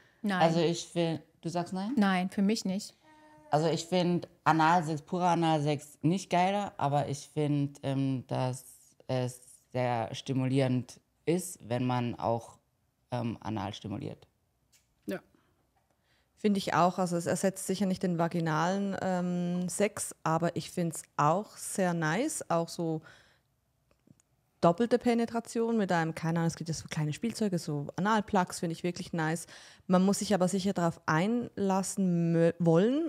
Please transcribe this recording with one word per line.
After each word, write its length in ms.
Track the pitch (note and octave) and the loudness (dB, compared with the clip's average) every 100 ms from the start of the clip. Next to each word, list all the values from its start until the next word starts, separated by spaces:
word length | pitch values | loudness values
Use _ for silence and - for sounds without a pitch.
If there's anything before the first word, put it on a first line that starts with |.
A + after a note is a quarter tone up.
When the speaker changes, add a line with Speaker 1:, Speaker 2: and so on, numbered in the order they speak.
| _ _ | _ _
Speaker 1:
Nein. 180 | G#3 F#3 | -2 2
Speaker 2:
Also 200 | E3 E3 | 4 4
ich 260 | D#3+ E3+ - | 2 0 -4
find, 340 | E3+ E3 D#3+ - _ | -2 0 -2 -8 _
du 60 | E3+ | -6
sagst 220 | E3 F3 | -4 -4
nein? 180 | F#3 G3+ C4+ | -6 -4 2
Speaker 1:
Nein, 340 | G3 F#3 F#3 | 4 2 0
für 100 | - | 0
mich 220 | G3 A3+ | 2 2
nicht. 300 | G3 F#3+ - - _ - - - - | -2 -4 -6 -16 _ -20 -20 -20 -2
Speaker 2:
Also 180 | D3+ D#3+ | 0 2
ich 160 | D#3+ | 0
find 440 | - F3+ F3 F3 - _ | 0 0 2 2 -2 _
Analsex, 580 | D3 D#3+ D#3+ F3+ D#3 D#3 | 4 6 6 4 2 -4
purer 260 | - F3+ F3+ | -4 0 2
Analsex 720 | E3+ E3 D#3 D3 D3 - - | 2 2 2 2 -2 -4 -2
nicht 280 | D3 F#3+ - | 0 0 0
geiler, 420 | F3 F3+ G3+ G3 - | 2 2 0 -4 -2
aber 300 | C#3 C#3+ - | 0 0 0
ich 200 | C#3 - | -4 -8
find, 500 | - D3 D3 C#3+ C#3+ | -2 0 2 0 -4
ähm, 420 | C3 C3+ C3+ C3 - | -4 -2 0 -2 -4
dass 360 | B2+ B2+ B2+ - - _ _ - | -2 -2 -4 -10 -20 _ _ -6
es 340 | B2+ B2 - - - _ | -2 -2 -6 -18 -20 _
sehr 420 | B2+ B2 A#2+ A2 | -2 0 0 -4
stimulierend 840 | - - C3 C3 C3+ C3 B2+ A2+ - _ _ - | -6 -4 -2 0 2 2 0 -4 -12 _ _ -2
ist, 320 | F3 - - G#2 | -2 -2 -12 -6
wenn 160 | A#2+ B2+ | -2 0
man 280 | B2 A#2+ - | 0 -2 -2
auch, 400 | G2+ A#2 - - _ _ _ _ - | -2 -2 -4 -20 _ _ _ _ -8
ähm, 260 | B2 A#2 G#2 | -6 -4 -6
anal 320 | - G#2+ G2 | -6 -4 -6
stimuliert. 540 | - G#2 G2 G#2 - - _ _ _ _ _ _ _ - | -8 -10 -8 -10 -12 -18 _ _ _ _ _ _ _ -10
Speaker 3:
Ja. 120 | F#3+ - _ _ _ _ _ _ _ _ _ _ _ | -10 -12 _ _ _ _ _ _ _ _ _ _ _
Speaker 4:
Finde 220 | G#3 G3+ | 0 0
ich 160 | - | 0
auch. 240 | C#3+ F3+ F3+ | 2 2 2
Also 180 | F3+ E3+ | -2 -2
es 80 | F3 | -2
ersetzt 400 | F3+ G3 F#3+ - | 0 0 -2 -4
sicher 200 | F#3+ G3 | -2 -2
nicht 160 | F#3 | 0
den 160 | F#3+ E3 | -2 0
vaginalen, 760 | E3 F3 E3 D#3 E3+ G3 G3 F#3+ | 0 0 0 0 0 0 -2 -4
ähm, 680 | F#3+ F3+ F3+ F3 F3 F3+ F3+ | -2 -2 -2 -2 -2 -2 -4
Sex, 460 | - G3+ - - - | -2 -2 -2 -10 -6
aber 300 | D#3 E3 E3+ - | -2 0 0 -4
ich 140 | - | -8
find's 320 | - E3+ - - - | -4 -4 -4 -8 0
auch 400 | D3 F3 A3 - | 2 2 -2 -10
sehr 380 | - - F3+ | -10 -2 0
nice, 500 | E3+ D#3 F3 D4+ - - | 0 0 0 -2 -4 -2
auch 180 | E3+ E3+ | -2 -2
so 320 | - E3 D#3 - - _ _ _ _ _ _ _ _ _ _ _ _ _ _ | -4 -4 -4 -8 -20 _ _ _ _ _ _ _ _ _ _ _ _ _ _
doppelte 380 | E3+ F3 A#3 A#3+ | 2 2 2 0
Penetration 800 | A#3+ A#3 A3+ A#3 - A#3 A3+ A3+ | 2 0 0 -4 -6 -4 -2 0
mit 160 | F#3+ | 0
einem, 240 | F3 D#3+ D#3+ | 0 0 -2
keine 240 | D#3+ E3+ | -2 0
Ahnung, 80 | E3 | 0
es 80 | - | -2
gibt 100 | D#3+ | -6
ja 60 | |
so 140 | D3+ - | -8 -8
kleine 220 | - D3+ | -4 -4
Spielzeuge, 460 | C#3+ F3 - G#3+ F3 | -4 -6 -4 -2 -2
so 280 | - D3 - | -4 -6 -6
Analplugs 640 | - G3 A3 G3+ G3 F3+ - | -4 0 0 0 0 0 -2
finde 140 | E3+ | -6
ich 100 | D#3+ | -4
wirklich 300 | F3 F3 F#3 | -6 -6 -6
nice. 340 | E3+ D#3 E3 - - - - - | -4 -2 -2 -6 -18 -20 -12 2
Man 180 | F3+ | 4
muss 140 | F#3+ G3 | 4 2
sich 160 | G3+ | 2
aber 140 | G3 F3+ | 2 2
sicher 240 | G3 F#3 | 0 -2
darauf 280 | F#3+ E3+ - - | 0 0 0 0
einlassen 1300 | D#3 G3 A#3+ A#3 - G3 F#3+ F#3 - F#3+ E3+ E3+ | 2 2 0 -4 -2 0 0 0 0 2 4 4
mö-, 200 | E3 E3+ - | 4 4 4
wollen, 500 | E3+ E3 G#3+ C#4 | 4 6 6 2